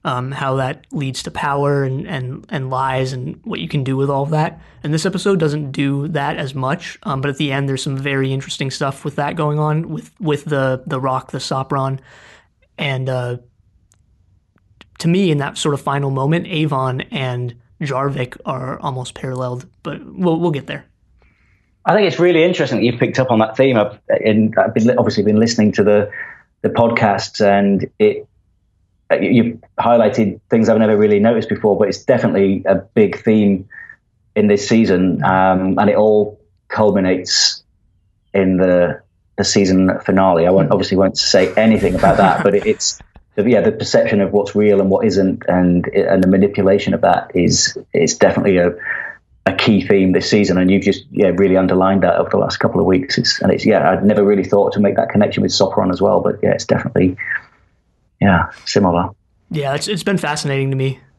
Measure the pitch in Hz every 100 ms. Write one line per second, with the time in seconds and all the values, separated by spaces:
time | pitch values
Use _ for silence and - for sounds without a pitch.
0 | 170 127 127 135 135 135 131 147 _ 165
1 | 135 127 - - 147 143 143 143 135 131
2 | - 151 127 131 - 156 131 131 135 131
3 | 131 131 127 - 226 - 165 147 131 135
4 | 139 139 143 156 165 165 - - 147 156
5 | 190 196 208 190 156 151 143 135 139 139
6 | 147 151 143 170 139 139 131 170 - -
7 | - 135 143 135 143 135 139 135 147 135
8 | 139 135 135 135 - - 139 - 139 135
9 | 151 143 143 160 151 147 151 156 165 151
10 | - _ 175 147 156 143 135 131 - 135
11 | 135 131 - 135 - 135 135 139 135 135
12 | _ - - - _ _ _ - 143 131
13 | 131 127 123 123 _ _ _ _ _ _
14 | _ _ _ _ _ _ _ _ - _
15 | 165 180 190 147 139 - 156 143 147 139
16 | 139 135 139 170 170 165 156 135 131 127
17 | - 196 131 123 123 117 _ _ 147 131
18 | 139 139 123 - - 131 131 - 147 127
19 | 123 - 135 127 127 123 - _ - 147
20 | - 135 180 165 170 143 - 143 - _
21 | _ _ _ _ _ _ _ _ - 196
22 | 190 160 175 160 170 180 139 117 113 120
23 | 120 - 127 113 110 - 135 117 104 -
24 | - 110 110 107 107 - 95 117 113 120
25 | 113 104 101 107 117 - 107 104 101 104
26 | 101 - - - _ _ - - 117 113
27 | 110 98 - - 101 101 101 98 - _
28 | 107 - - _ _ _ _ _ _ _
29 | _ 78 95 110 110 117 _ - 117 120
30 | 110 110 104 - _ 117 113 110 110 104
31 | 107 101 110 113 107 101 107 98 101 -
32 | - 123 113 95 98 92 92 92 - -
33 | 101 - - 107 101 95 95 - - -
34 | _ _ _ - 104 101 - 113 104 92
35 | 92 82 95 95 95 92 92 95 104 87
36 | 107 107 104 - _ _ _ - 107 98
37 | 92 92 - - - - _ _ _ _
38 | _ _ _ 98 95 92 92 90 87 -
39 | _ _ _ - 98 - 95 92 95 -
40 | - 95 95 85 85 95 78 98 - 95
41 | 95 - - 98 92 - 110 107 92 87
42 | 95 98 95 - 101 101 107 104 - -
43 | - - _ - 104 113 110 - - 117
44 | - 104 95 101 101 104 104 98 98 95
45 | 113 92 95 87 - 90 90 87 85 98
46 | - 95 92 95 98 - 95 101 - -
47 | 90 87 - 90 87 - - - - -
48 | 80 - 98 - 98 90 87 - - -
49 | - - _ _ - 92 - 101 - 98
50 | 95 92 - 107 92 90 90 98 101 98
51 | - - 95 87 98 92 90 92 95 98
52 | 87 87 87 101 98 - - 90 90 92
53 | 92 - - - - - - 98 82 92
54 | 98 104 101 101 92 101 95 104 98 101
55 | - 104 101 101 98 - 98 - 95 90
56 | 98 92 92 - - - - - - -
57 | 92 - - - - _ _ _ _ _
58 | _ _ 101 85 - - - 104 95 87
59 | 90 - _ _ _ 156 139 143 202 196
60 | 208 185 151 151 147 135 135 135 135 131
61 | _